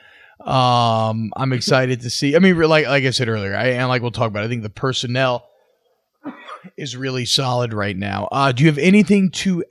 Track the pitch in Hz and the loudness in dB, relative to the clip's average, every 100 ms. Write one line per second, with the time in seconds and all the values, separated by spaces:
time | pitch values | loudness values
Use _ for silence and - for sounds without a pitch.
0 | _ - - _ - 131 127 120 117 113 | _ -20 -20 _ -2 0 2 2 2 0
1 | 110 113 110 - 135 127 - 135 127 123 | 0 -2 -4 -4 -4 -2 0 2 2 -2
2 | 120 - 143 156 190 170 160 156 127 139 | -4 -4 2 4 6 4 4 2 2 2
3 | 131 117 113 110 98 101 123 123 127 123 | 0 0 -2 -2 -2 -2 -2 0 0 -2
4 | 120 110 117 104 110 120 104 - 135 120 | -2 -2 -4 -2 -4 -6 -8 -6 -4 -4
5 | 120 123 131 120 _ _ _ _ _ _ | -4 -2 0 -2 _ _ _ _ _ _
6 | _ _ 294 - - - 185 - 147 123 | _ _ -16 -16 -18 -20 -18 -14 -12 -8
7 | 135 131 120 131 131 123 120 107 101 95 | -6 -4 -2 0 0 0 -2 -2 -4 -4
8 | 101 98 - 135 139 120 160 147 165 208 | -4 -4 -4 0 0 4 2 4 4 4
9 | 196 202 190 - 196 175 - | 6 4 2 0 -2 -2 -2